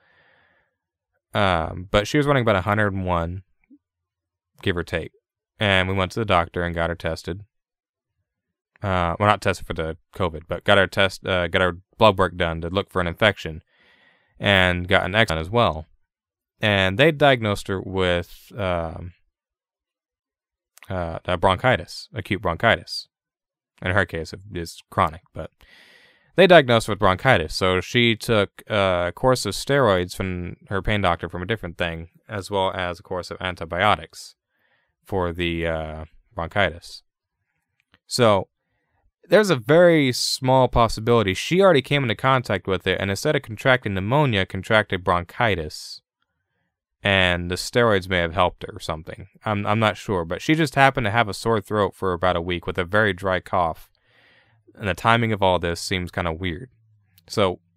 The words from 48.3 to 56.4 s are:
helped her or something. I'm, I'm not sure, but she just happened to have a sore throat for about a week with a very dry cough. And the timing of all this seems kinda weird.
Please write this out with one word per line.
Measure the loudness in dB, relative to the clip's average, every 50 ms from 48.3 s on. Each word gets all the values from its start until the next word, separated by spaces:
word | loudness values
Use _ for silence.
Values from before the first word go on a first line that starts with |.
| 0
helped | 0 0 0 -2 -6 -14
her | -16 -16
or | -12
something. | -10 -8 -8 -8 -10 -14 -16 -16 -18 -20 _ _ -6
I'm, | -4 -4 -4 -2
I'm | -2 0 2
not | 2 0 0
sure, | -2 -6 -4 -4 -4 -2
but | -4 -6 -6
she | -2 0 0
just | 0 0 -2 2
happened | 4 4 4 4 2 -2
to | 0
have | 0 0 0 0
a | -4
sore | -4 -2 -2 -2 -2
throat | -2 -2 0 0 0 0 -2
for | -4 -4 -4
about | -2 0 0 0 0
a | 0
week | -2 -4 -4 -4 -4 -6
with | -4 -4
a | -4
very | 0 0 2 2 2 0
dry | -2 -2 -2 -2 -2
cough. | -2 -2 -2 0 0 0 -2 -6 -14 _ _ _ _ _ _ _ _ _ _ _ _ _ _ _ _ _ _
And | -6 -4
the | -4 -4
timing | 0 2 2 2 4 2 0
of | 0 2
all | 2 2 2 2
this | 0 -2 -4 -4
seems | -6 -6 -4 -4 -4 -6
kinda | -6 -4 -4 -4 -4
weird. | -4